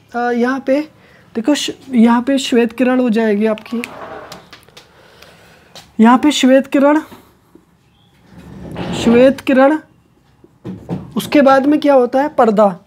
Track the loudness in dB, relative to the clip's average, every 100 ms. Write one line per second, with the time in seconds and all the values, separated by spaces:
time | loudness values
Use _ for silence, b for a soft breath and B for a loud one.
0 | _ -8 -4 -2 -2 -4 -2 -2 -4 b
1 | b b b -6 -2 -2 -4 -12 -4 2
2 | 2 2 -2 -4 -2 -2 -2 -2 -2 0
3 | -2 -2 -2 -2 -2 -6 -10 -12 -12 -16
4 | -18 -18 -20 -20 -20 -20 _ -20 b b
5 | b b b b b b b -20 -10 2
6 | 4 4 2 0 2 2 2 0 2 0
7 | B B B B B _ _ _ _ _
8 | _ _ _ -20 -20 -20 -16 -10 -8 -4
9 | 0 4 4 2 0 2 2 0 -6 _
10 | _ _ _ _ _ _ -18 -16 -12 -12
11 | -10 -10 -2 2 4 4 2 0 2 2
12 | 2 -2 -2 0 0 2 0 -2